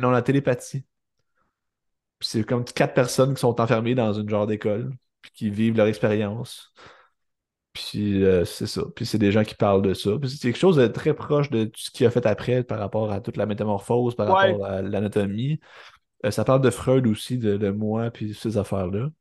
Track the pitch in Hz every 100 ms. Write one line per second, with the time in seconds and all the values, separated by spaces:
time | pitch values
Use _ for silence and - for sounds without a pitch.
0 | 123 123 117 139 139 123 - 135 - _
1 | _ _ _ _ _ _ _ _ _ _
2 | _ _ - 113 107 120 120 - 151 143
3 | 123 - 135 131 123 113 113 113 117 127
4 | 110 104 104 104 107 107 110 104 131 131
5 | _ _ - - 107 101 113 113 107 107
6 | 113 107 101 113 120 - - _ - -
7 | _ _ _ _ _ _ _ - - 113
8 | 104 98 98 92 87 - 110 92 - -
9 | 110 110 101 107 107 - 104 98 98 92
10 | 101 110 131 143 123 120 180 151 117 123
11 | 156 147 - 147 139 113 110 - - -
12 | 120 120 127 127 - 127 120 107 98 110
13 | 107 98 - 104 107 101 107 101 - 120
14 | 123 120 104 190 190 104 98 95 98 101
15 | 104 104 101 101 139 156 - - - _
16 | _ _ 107 107 107 131 127 - - 131
17 | 120 107 - 127 107 101 104 101 107 110
18 | 117 - 107 104 113 107 92 95 90 98
19 | 143 -